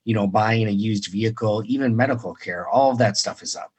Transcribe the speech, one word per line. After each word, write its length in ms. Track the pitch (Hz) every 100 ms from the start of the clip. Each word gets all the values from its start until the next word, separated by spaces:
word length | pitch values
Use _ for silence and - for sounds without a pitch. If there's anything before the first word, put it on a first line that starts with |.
you 120 | 113 110
know, 100 | 98
buying 420 | 107 110 113 107
a 40 |
used 400 | 101 110 104 95
vehicle, 500 | 101 113 113 110 104 107
even 280 | 135 131 113
medical 380 | 135 117 95
care. 340 | - 90 87 -
All 220 | 123 135
of 60 | 120
that 180 | 110 101
stuff 280 | - -
is 120 | - 90
up. 160 | -